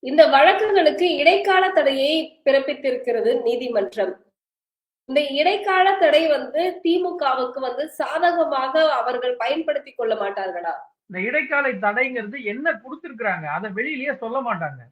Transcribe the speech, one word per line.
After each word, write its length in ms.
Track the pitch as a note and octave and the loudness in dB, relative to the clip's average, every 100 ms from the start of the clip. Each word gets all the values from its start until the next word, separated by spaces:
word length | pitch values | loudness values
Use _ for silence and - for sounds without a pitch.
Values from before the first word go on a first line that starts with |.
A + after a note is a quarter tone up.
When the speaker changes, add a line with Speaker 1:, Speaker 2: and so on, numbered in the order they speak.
Speaker 1:
இந்த 200 | - D4 D4+ | -2 6 8
வழக்குகளுக்கு 800 | C#4 D#4 G4+ G#4+ G4 D#4+ - F4+ D4 | 8 6 6 2 4 4 2 0 4
இடைக்கால 480 | D4 G4 G4 F#4 F#4 | 4 4 4 2 4
தடையை 420 | F#4+ C#4 C4+ C4+ D#4+ D#4 _ | 2 2 2 0 0 -4 _
பிறப்பித்திருக்கிறது 880 | - C4+ C4+ C#4+ C#4 B3 - A#3 G#3+ A#3+ | 0 0 0 -4 -4 -4 -2 -2 0 0
நீதிமன்றம். 720 | A#3 B3 B3+ A3 F#3+ - F#3 - _ _ _ _ _ _ _ _ _ | -2 -4 -2 -2 -4 -4 -4 -6 _ _ _ _ _ _ _ _ _
இந்த 120 | C4+ D4 | -2 0
இடைக்கால 560 | C4+ D#4+ G4 G#4+ F#4+ F#4 G4 | 0 2 0 0 2 4 4
தடை 240 | E4 D4+ D#4+ | 4 4 4
வந்து 340 | C#4 B3+ D4+ F4+ F4 | 0 -2 -2 -2 -2
திமுகவுக்கு 840 | E4+ F4 F4+ F4 C#4 B3+ B3 C#4 | 0 0 0 -2 -2 -2 -4 -4
வந்து 240 | B3+ A#3+ D#4 | -6 -6 -8
சாதகமாக 840 | - C#4 D#4 F4 E4+ D4+ C#4 C4 D4+ D#4+ | -6 -6 0 0 2 0 0 -2 2 2
அவர்கள் 400 | C4+ A#3 A#3+ B3 B3 | 2 -2 -2 -4 -4
பயன்படுத்தி 540 | A#3 D4+ D#4 D4 C#4+ | -2 -2 -2 -4 -6
கொள்ள 220 | - A3+ G#3+ | -6 -4 -2
மாட்டார்களா? 580 | G3+ G3 F#3+ F3 E3+ E3 - _ _ | -4 -4 -6 -6 -6 -8 -12 _ _
Speaker 2:
இந்த 140 | F3+ | -8
இடைக்கால 500 | G3+ C#4+ - C#4+ C#4 | -4 -4 -2 0 0
தடைங்கிறது 640 | G#3 G3+ G#3+ C4 B3 G#3 C4+ | 0 -2 0 -2 -4 -8 -10
என்ன 240 | G#3+ A3+ D#4 | -10 -4 -4
கொடுத்திருக்கிறாங்க, 720 | A3 C4 D#4 E4+ A#3 A3+ F3+ D#3 | -4 -8 -16 -16 -8 -4 -4 -6
அதை 240 | D3+ G#3 | -6 -6
வெளியிலேயே 420 | G3 B3+ D4+ C#4 C4 | -8 -6 -6 -8 -8
சொல்ல 200 | A3+ B3 | -6 -6
மாட்டாங்க. 400 | B3 F#3+ D#3+ C3 A#2+ | -4 -4 -6 -10 -20